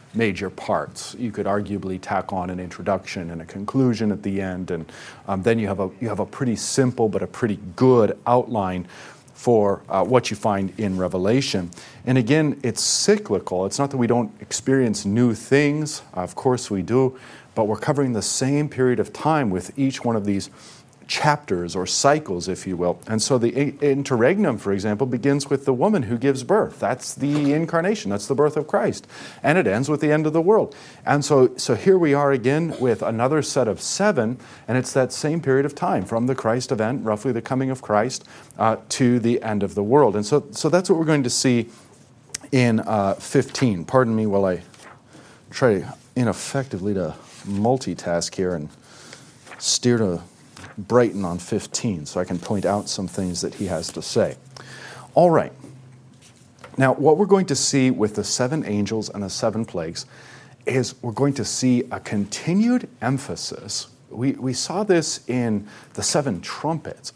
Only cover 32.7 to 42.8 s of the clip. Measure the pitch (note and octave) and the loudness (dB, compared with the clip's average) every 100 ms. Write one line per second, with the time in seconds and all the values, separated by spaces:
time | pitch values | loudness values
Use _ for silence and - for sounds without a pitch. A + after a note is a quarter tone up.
32.7 | - B2 G#2+ - A2+ A#2+ D3+ G#2 C#3 A2 | 0 0 0 -2 0 0 0 0 0 0
33.7 | F#2 - - G#3 D3+ A2 B2+ - - - | -2 -4 0 2 2 0 -2 -12 -14 -4
34.7 | B2 B2 C#3 B2 - D3+ E3 C#3 C3+ C#3 | -2 0 0 0 -2 -2 -2 2 2 0
35.7 | - F#3 D3 F#2+ A#2 B2 B2+ A2+ B2 B2 | -2 -2 -2 -2 -2 -2 0 0 0 0
36.7 | A#2 A2 C3+ A2 G#2+ C3+ A2+ - C3 C3 | -2 0 -2 -2 -2 -2 -4 -2 -2 -2
37.7 | C3 - G#2 B2+ - - - - - A2 | -4 0 2 2 -4 -14 -20 -12 0 0
38.7 | A2 - - B2 B2 A#2 A#2+ A2+ G#2 G2 | 0 -4 2 4 4 2 0 0 -2 -2
39.7 | F#2+ G2+ C#3+ A#2+ G#2 G#2 D3 - - D#3 | -2 2 6 6 2 0 0 -2 -4 0
40.7 | F3 F#3 E3 D#3+ D3+ B2 - C3+ A#2+ A#2 | 2 2 2 4 2 2 0 2 2 0
41.7 | - - - _ _ - - - C3 A#2+ | -10 -20 -20 _ _ -16 -16 0 2 4
42.7 | A2 | 4